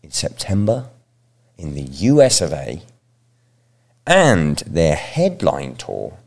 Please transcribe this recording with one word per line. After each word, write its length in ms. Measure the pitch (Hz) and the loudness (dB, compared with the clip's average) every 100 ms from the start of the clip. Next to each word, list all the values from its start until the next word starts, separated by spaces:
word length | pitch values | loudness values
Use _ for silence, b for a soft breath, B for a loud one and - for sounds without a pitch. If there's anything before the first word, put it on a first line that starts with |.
in 80 | 73 | -8
September 760 | - - - - 101 101 120 127 _ _ _ _ _ _ - | -8 -8 -8 -4 -2 0 -2 -6 _ _ _ _ _ _ -14
in 160 | 80 | -10
the 100 | 71 | -10
U 380 | 67 69 110 147 | -10 -2 4 6
S 220 | 131 - | 6 4
of 100 | 82 | -2
A. 300 | 73 65 76 - _ _ _ _ _ _ _ _ _ _ _ - | -4 -8 -12 -16 _ _ _ _ _ _ _ _ _ _ _ 2
And 520 | 185 156 98 76 73 - | 4 6 4 2 -2 -4
their 300 | 82 80 76 | 0 2 2
headline 800 | - 151 185 180 82 69 67 - | -4 -2 -2 0 -2 -2 -8 -12
tour 420 | - 50 52 - | -12 -10 -12 -16